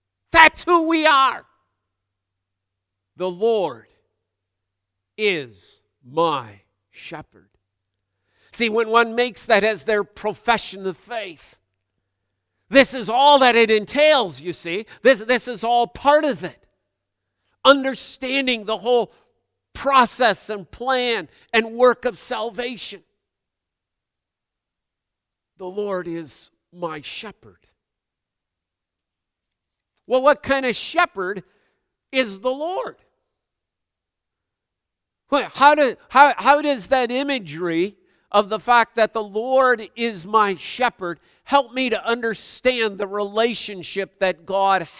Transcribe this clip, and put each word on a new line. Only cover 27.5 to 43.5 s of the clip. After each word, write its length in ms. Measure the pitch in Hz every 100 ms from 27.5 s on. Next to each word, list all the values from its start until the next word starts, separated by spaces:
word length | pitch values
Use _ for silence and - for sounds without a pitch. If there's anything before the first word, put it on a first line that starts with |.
| 90 _ _ _ _ _ _ _ _ _ _ _ _ _ _ _ _ _ _ _ _ _ _ _ _ -
Well, 160 | 254
what 200 | 262 269
kind 220 | - 269
of 100 | 254
shepherd 720 | 214 - 320 349 196 185 202 - _ _ _ _ _ _
is 300 | 262 240 196
the 100 | 247
Lord? 460 | 269 320 381 453 - _ _ _ _ _ _ _ _ _ _ _ _ _ _ _ _ _ _ _ _ _ _ _
Well, 200 | 277 180
how 200 | - 277
do, 220 | 302 269 190 _
how, 260 | 254 285 220
how 240 | 208 294
does 260 | 294 262 175
that 220 | 262 240
imagery 880 | 247 285 269 175 151 175 165 196 - _ _ _
of 180 | 202 202
the 100 | 214
fact 380 | - 240 226 -
that 160 | 214
the 100 | 226
Lord 680 | 208 202 247 262 254 233 208
is 320 | 233 233 196 170
my 280 | 214 202
shepherd 640 | 175 - - 247 - 175 165 _ _
help 280 | - 277 240
me 180 | 247 262
to 160 | 214 180
understand 920 | 233 226 202 - - 247 254 220 196
the 100 | 196
relationship 1120 | 208 202 208 233